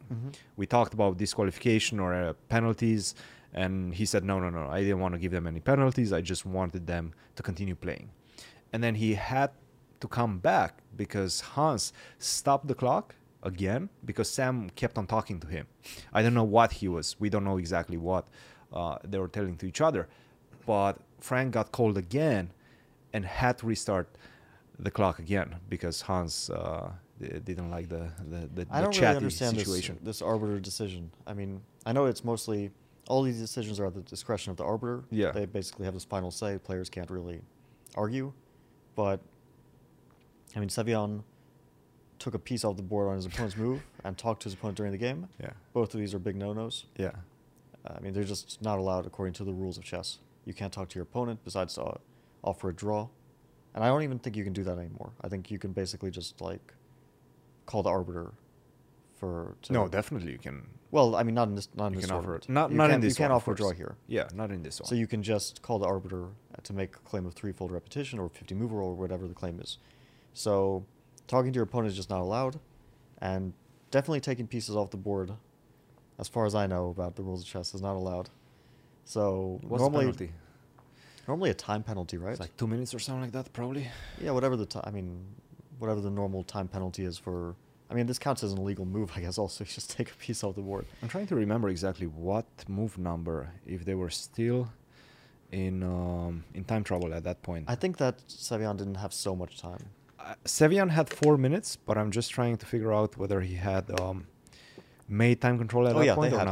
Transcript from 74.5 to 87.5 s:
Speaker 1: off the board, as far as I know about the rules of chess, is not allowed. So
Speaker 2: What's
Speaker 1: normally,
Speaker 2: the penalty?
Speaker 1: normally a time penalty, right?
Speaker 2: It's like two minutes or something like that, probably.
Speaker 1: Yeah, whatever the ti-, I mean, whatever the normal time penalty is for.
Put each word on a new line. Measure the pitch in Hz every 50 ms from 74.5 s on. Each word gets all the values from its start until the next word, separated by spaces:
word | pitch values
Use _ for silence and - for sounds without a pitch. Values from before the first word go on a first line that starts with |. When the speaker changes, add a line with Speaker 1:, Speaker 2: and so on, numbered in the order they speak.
| - 120 107 - 104
Speaker 1:
off | 104 101 95
the | 107 98
board, | 92 104 101 98 95 90 101 110 - _ _ _ _ _ - _ _ _ - - _ _ _ -
as | - -
far | - 120 110
as | 104 104
I | 107 101 95
know | 92 90 90 87
about | 87 90 90 87 87
the | - 98
rules | 95 92 92
of | 87 -
chess, | - 95 87 - -
is | 98
not | 95 98 98
allowed. | 95 92 92 90 90 92 - - - _ - - - _ - - - _ - - _ _
So | - - 107 104 101 95 92 95 92 92 92 - -
Speaker 2:
What's | 117 123
Speaker 1:
normally, | 127 139 147 147 135
Speaker 2:
the | 127 90
penalty? | - 92 85 82 82 - - - - - - _ - - - - - - - - - - -
Speaker 1:
normally | 139 165 190 160
a | 107
time | - - - 104 107 110
penalty, | - 110 98 90 82 - 87
right? | 87 95
Speaker 2:
It's | 120 -
like | 95 90 - -
two | 120 113
minutes | 113 117 127 123 -
or | 117
something | - - 131 127 131
like | 120 104
that, | 131 127 - -
probably. | - 120 123 135 143 139 123 - - - - - -
Speaker 1:
Yeah, | - -
whatever | 139 127 123 135 127
the | 113 104
ti-, | - - 98 -
I | -
mean, | 104 101 92 90 87 90 92 95 101 - - _ - - - - 151 127
whatever | 110 110 107 104
the | 101 101
normal | 101 101 101 98 98 95 92
time | - - 104 95 92
penalty | - 98 95 90 82 - 95
is | 90 85 -
for. | - 95 90 87 87 85